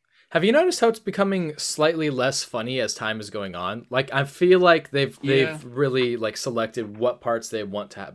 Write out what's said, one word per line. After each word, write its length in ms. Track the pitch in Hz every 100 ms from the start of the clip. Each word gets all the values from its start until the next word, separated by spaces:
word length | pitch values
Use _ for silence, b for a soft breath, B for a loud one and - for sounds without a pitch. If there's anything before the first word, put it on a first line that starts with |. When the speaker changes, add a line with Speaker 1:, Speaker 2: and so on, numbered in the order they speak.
| _ _ _
Speaker 1:
Have 140 | 170
you 80 | 196
noticed 260 | 277 359 -
how 80 | 233
it's 120 | 226
becoming 560 | - 190 196 190 160 147
slightly 500 | - - 156 165 151
less 360 | 127 127 127
funny 340 | - 120 117 131
as 140 | 107
time 240 | - 110 110
is 100 | 101
going 260 | 104 98 87
on? 300 | 90 110 -
Like, 220 | 123 139
I 100 | 135
feel 360 | 143 - 180 185
like 300 | 180 165 147
they've, 280 | 139 135 -
they've 260 | 139 135 135
Speaker 2:
Yeah. 100 | 156
Speaker 1:
really, 520 | 127 120 139 127 123 117
like, 200 | 110 -
selected 600 | 135 117 110 - 104 104
what 220 | 123 -
parts 280 | 123 117 110
they 160 | 113
want 260 | 101 101 101
to 80 | -
ha-, 60 | 92